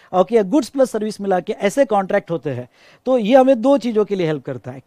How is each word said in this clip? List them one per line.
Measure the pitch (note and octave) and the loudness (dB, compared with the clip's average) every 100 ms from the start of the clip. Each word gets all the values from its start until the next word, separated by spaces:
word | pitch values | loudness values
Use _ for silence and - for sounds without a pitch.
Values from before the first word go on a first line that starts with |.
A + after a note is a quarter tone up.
| _ | _
ओके, | F#3 F#3 A#3 | 0 2 2
गुड्स | F#3 D4 A#3 | 2 0 -2
प्लस | C4+ B3+ | -2 -2
सर्विस | A3 G#3+ G3+ | -2 -6 -6
मिला | G3+ F#3 | -2 -2
के | F3+ | -4
ऐसे | A3+ G3+ C#4 C#4 | -4 -2 0 0
कॉन्ट्रैक्ट | G3+ F#3+ G3+ - | 0 0 -4 -4
होते | E3+ D3+ | -6 -6
हैं। | A#2+ B2 _ _ _ - | -8 -10 _ _ _ -2
तो | B3+ | 0
ये | G3+ C4+ | 4 6
हमें | C4 C4 | 6 4
दो | B3 C#4 | 2 2
चीज़ों | A#3+ G#3+ G3 | 0 -2 -2
के | G3 | -2
लिए | D#3+ | -2
हेल्प | D3+ D3 | -4 -8
करता | B2 - | -12 -12
है। | C3 | -12